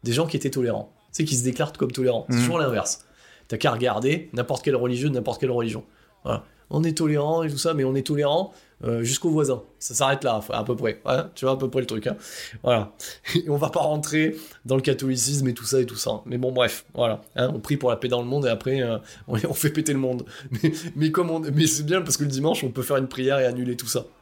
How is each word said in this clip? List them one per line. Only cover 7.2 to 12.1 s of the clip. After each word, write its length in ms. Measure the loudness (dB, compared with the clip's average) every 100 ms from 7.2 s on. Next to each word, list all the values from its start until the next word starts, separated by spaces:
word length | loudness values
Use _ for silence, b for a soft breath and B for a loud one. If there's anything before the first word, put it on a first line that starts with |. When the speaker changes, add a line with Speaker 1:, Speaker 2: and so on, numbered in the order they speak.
| 2 0
Speaker 1:
et 60 | 0
tout 80 | 0
ça, 160 | 0
mais 100 | 2
on 120 | 2 0
est 100 | 0
tolérant, 480 | 0 2 2 0 B B B
euh, 200 | -4 -2
jusqu'aux 260 | 0 0 2
voisins. 320 | 2 2 0 -4 _
Ça 140 | -6 0
s'arrête 280 | 2 2
là, 160 | 0 0 -2
à 120 | -4
peu 120 | 0 0
près. 260 | 0 -2 0
Ouais, 120 | 0 -2 -2
tu 100 | 0
vois 100 | 0
à 20 |
peu 100 | 0
près 100 | -2
le 60 | -2
truc, 180 | -2
hein. 80 | -4